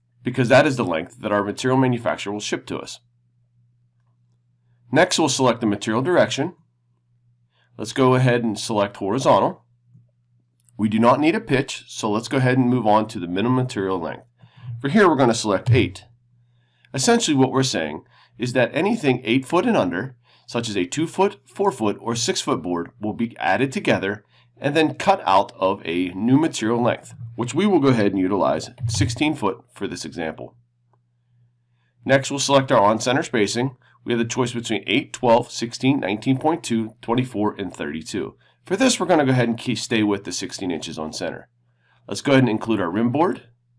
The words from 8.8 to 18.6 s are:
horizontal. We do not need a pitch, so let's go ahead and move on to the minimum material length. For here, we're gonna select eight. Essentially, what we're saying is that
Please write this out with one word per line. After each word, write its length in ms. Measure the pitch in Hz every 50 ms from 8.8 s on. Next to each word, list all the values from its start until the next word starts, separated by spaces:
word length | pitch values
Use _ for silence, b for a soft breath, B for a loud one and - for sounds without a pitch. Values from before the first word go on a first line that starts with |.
| 101 101 -
horizontal. 600 | - 101 95 110 135 127 147 113 98 117 165 196 - _ _ _ _ _ _ _ - _ _ _ _ _ _ _ _ _ _ _ _ _ _ _ -
We 100 | 107 107
do 100 | 110 110
not 220 | 117 120 127 139
need 140 | 151 165 214
a 60 | 208
pitch, 440 | - - 135 123 135 - - - -
so 240 | - - - - 107
let's 180 | 104 113 117 -
go 100 | 147 135
ahead 200 | 127 127 123 131
and 100 | 127 123
move 180 | 127 127 107
on 200 | 107 104 107 107 107
to 120 | - 98
the 80 | 87 87
minimum 280 | 90 98 110 123 127
material 440 | 127 127 123 - 104 95 95 95 87
length. 240 | 80 71 57 - - _ _ _ B B B B B B B B
For 80 | - 139
here, 200 | 170 220 202 175
we're 80 | 147
gonna 180 | 127 131 120 113
select 360 | - 110 107 95 92 - 120
eight. 360 | 117 123 95 - - - - - _ _ _ _ _ _ _ _ _ _ _ _ _ _ _ _
Essentially, 440 | - - - 233 233 233 - 170 147
what 160 | 131 131 135
we're 100 | 117 135
saying 420 | 131 127 - 87 78 73 76 - - b b b b b b
is 160 | b 127 123 -
that 200 | -